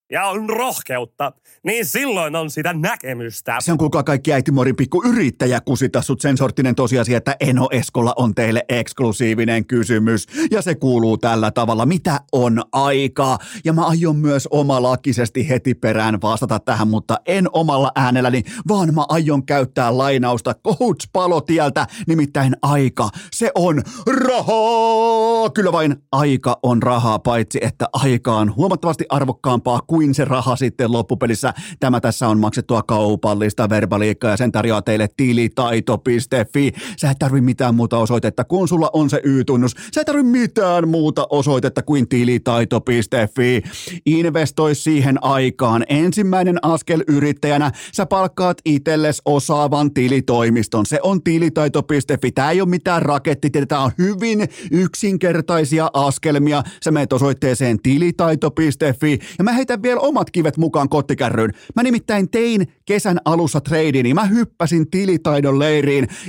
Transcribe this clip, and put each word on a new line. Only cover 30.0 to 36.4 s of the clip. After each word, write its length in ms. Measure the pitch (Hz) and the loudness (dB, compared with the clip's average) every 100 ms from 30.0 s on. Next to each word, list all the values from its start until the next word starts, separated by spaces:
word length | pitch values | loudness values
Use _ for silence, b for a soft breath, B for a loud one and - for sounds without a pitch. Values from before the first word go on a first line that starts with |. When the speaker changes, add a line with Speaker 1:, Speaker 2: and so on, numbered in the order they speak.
| 151 | 2
Speaker 2:
se 120 | 135 139 | 2 0
raha 300 | 131 120 117 | 0 -2 -2
sitten 360 | 127 - 117 | -2 -2 0
loppupelissä. 640 | 117 113 127 120 110 131 117 202 180 | 0 -2 -2 -2 -2 -2 -6 -10 -4
Tämä 220 | 135 123 | 0 2
tässä 260 | 117 - 120 | 0 0 0
on 120 | 110 | 2
maksettua 440 | 107 120 110 117 | 2 0 -2 -2
kaupallista 840 | - 110 107 104 107 104 107 101 110 | 0 0 0 0 0 0 0 0 0
verbaliikkaa 640 | 107 104 104 107 - 117 | 0 0 0 0 0 -2
ja 60 | 98 | 0
sen 140 | 123 | 0
tarjoaa 300 | 131 120 110 | 0 0 0
teille 260 | 98 107 104 - | 0 0 -2 0
tilitaito 800 | 131 120 117 - 120 117 - 110 | 0 2 0 -2 -2 -2 -2 -2
piste 480 | - 120 117 131 | 0 -2 0 -2